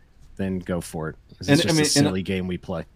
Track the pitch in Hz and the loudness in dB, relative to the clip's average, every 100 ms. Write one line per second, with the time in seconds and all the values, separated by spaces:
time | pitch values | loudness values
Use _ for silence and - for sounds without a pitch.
0 | - _ - - 95 95 85 90 - 82 | -20 _ -16 -6 -4 -4 -4 -4 -6 -8
1 | 78 - - - 92 143 - 160 147 143 | -8 -10 -18 -8 2 4 4 2 4 4
2 | 143 92 90 95 90 90 - 85 - | 4 2 -2 -2 -2 -6 -6 -8 -8